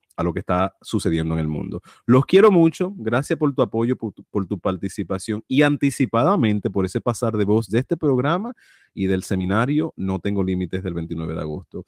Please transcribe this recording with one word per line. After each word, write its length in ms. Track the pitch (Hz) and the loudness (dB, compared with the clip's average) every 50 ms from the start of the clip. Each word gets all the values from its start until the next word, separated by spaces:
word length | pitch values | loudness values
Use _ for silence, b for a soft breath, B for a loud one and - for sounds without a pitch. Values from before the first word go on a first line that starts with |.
| _ _ _ | _ _ _
a 60 | - | -4
lo 100 | - 87 | -4 -2
que 100 | 82 98 | -2 -4
está 340 | - - 90 90 95 98 - _ | -4 -2 0 0 0 -2 -4 _
sucediendo 540 | _ - - 104 - 95 82 82 80 80 80 | _ -4 -4 -2 0 0 0 0 0 0 -2
en 60 | 80 | -2
el 80 | 78 76 | -2 -2
mundo. 340 | 76 73 76 73 78 90 b b b b b | -4 -4 -6 -6 -8 -10 b b b b b
Los 220 | - 123 131 139 - | 4 4 4 4 6
quiero 240 | - 190 208 214 | 6 6 8 8
mucho. 420 | 196 170 165 165 - - 185 190 208 185 | 6 6 6 4 2 0 -4 -6 -6 -6
Gracias 400 | 110 110 117 127 143 - 165 147 | -4 0 0 0 0 0 -2 0
por 120 | 156 143 131 | 0 0 2
tu 80 | 135 123 | 2 0
apoyo, 320 | 107 - 113 117 123 127 | 0 2 0 0 0 0
por 180 | - - 107 - | -2 -4 -8 -8
tu, 100 | - - | -10 -18
por 200 | _ - 104 98 | _ -4 -4 -2
tu 140 | 87 107 85 | -2 -4 -2
participación 840 | - 98 92 87 - 98 - - 92 - 95 95 - - 107 107 - _ | -2 -2 -2 -2 -4 -6 -6 -6 -6 -4 -6 -6 -4 -4 -6 -6 -4 _
y 160 | 131 139 147 | 2 4 4
anticipadamente 1080 | 147 147 - 143 139 - - 135 104 - 113 127 165 202 185 120 107 104 104 - 110 | 4 4 2 0 -2 0 0 -2 0 2 2 2 2 2 2 2 2 2 0 -2 -2
por 160 | 90 98 92 | -2 0 -2
ese 160 | 92 - 120 | 0 -2 -2
pasar 340 | - 123 113 - 123 113 110 | -2 -2 -2 -2 -2 -2 0
de 100 | 107 101 | 0 2
voz 220 | 98 107 113 113 - | 2 2 2 2 0
de 120 | 98 123 | -2 -2
este 180 | 135 - 170 165 | 0 -2 -4 -2
programa 560 | 160 147 135 123 127 143 165 185 214 240 247 b b b b b b b b | 0 0 0 2 2 0 0 -2 -4 -6 -10 b b b b b b b b
y 140 | - 95 92 | -4 0 0
del 160 | 95 92 - | 0 0 0
seminario 680 | - 101 95 92 92 98 110 123 135 147 147 - 160 - | -2 -2 -2 0 0 2 0 2 2 0 0 -2 -2 -6
No 240 | - 95 95 95 92 | -6 -4 -4 -4 -2
Tengo 240 | - 101 101 98 95 | -2 -2 -2 0 0
Límites 400 | 92 92 92 92 85 - 92 92 | 0 0 -2 -2 -4 -4 -6 -6
del 100 | 92 85 | -4 -6
veintinueve 400 | 85 82 80 85 85 82 82 80 | -6 -6 -6 -6 -6 -6 -6 -6
de 80 | 82 | -6
agosto. 460 | 80 78 76 92 - - - 87 87 | -6 -6 -8 -10 -10 -12 -14 -14 -14